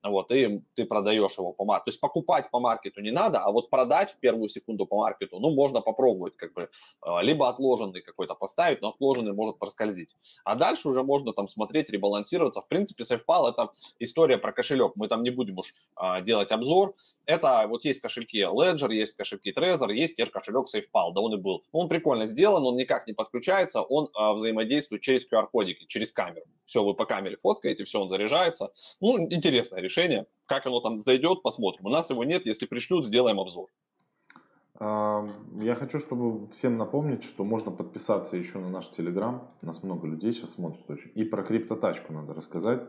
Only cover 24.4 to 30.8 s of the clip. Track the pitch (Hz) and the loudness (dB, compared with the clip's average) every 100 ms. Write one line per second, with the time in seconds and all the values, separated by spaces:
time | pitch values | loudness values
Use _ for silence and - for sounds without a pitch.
24.4 | 113 110 113 147 143 107 - 131 - 110 | 0 0 0 0 -2 -6 2 2 4 2
25.4 | 104 120 92 87 - - 110 - 90 82 | 2 0 0 -4 -8 -6 -4 -4 -6 -8
26.4 | - _ - 120 101 98 110 98 95 - | -18 _ -2 0 2 0 -2 -2 -4 -2
27.4 | 190 214 147 - 98 107 95 95 107 156 | 0 0 -2 -4 -4 -4 -2 -2 2 2
28.4 | 175 165 - - - - 196 247 165 175 | 2 0 -10 -10 -20 0 2 2 0 2
29.4 | 160 127 - 92 92 - 175 113 - _ | 4 4 0 -6 -2 0 2 0 -2 _
30.4 | - 135 131 120 | -4 -4 0 -2